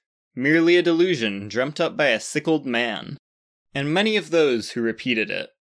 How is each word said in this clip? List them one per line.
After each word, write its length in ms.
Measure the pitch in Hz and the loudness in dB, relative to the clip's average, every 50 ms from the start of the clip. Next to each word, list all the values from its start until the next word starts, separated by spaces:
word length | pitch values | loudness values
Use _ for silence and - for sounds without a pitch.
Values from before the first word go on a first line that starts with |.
| _ _ _ _ _ _ _ | _ _ _ _ _ _ _
merely 440 | 127 127 143 156 165 165 170 175 | -2 2 2 4 4 6 6 4
a 40 | 180 | 4
delusion 680 | 165 170 165 165 175 190 170 123 113 104 98 98 101 107 | 4 2 2 4 2 2 2 0 -2 -4 -4 -6 -10 -6
dreamt 320 | 98 120 127 147 147 - | -4 -2 -2 -2 -2 -4
up 160 | 165 - 113 | -4 -4 -2
by 80 | 120 151 | 0 2
a 140 | 135 113 104 | 2 2 0
sick 260 | - - - 156 147 | -2 -6 -6 -4 0
old 180 | 165 160 151 135 | 0 0 0 0
man, 520 | 131 120 117 120 117 104 76 58 - 143 - _ _ _ _ _ _ _ _ _ _ - | -2 -2 -2 -2 -2 -4 -6 -10 -12 -14 -16 _ _ _ _ _ _ _ _ _ _ -6
and 200 | 139 139 147 160 | -4 -4 0 0
many 220 | 190 214 220 214 | 0 0 2 0
of 140 | 208 160 151 | -2 -2 0
those 420 | 165 165 156 139 123 110 101 - | 2 2 4 4 2 0 -2 -4
who 100 | - 120 | -4 -2
repeated 480 | 113 113 110 - - 131 117 110 104 104 | -2 -2 -4 -4 -2 -2 0 0 -2 -2
it 200 | 98 95 95 - _ _ _ _ | -4 -8 -8 -10 _ _ _ _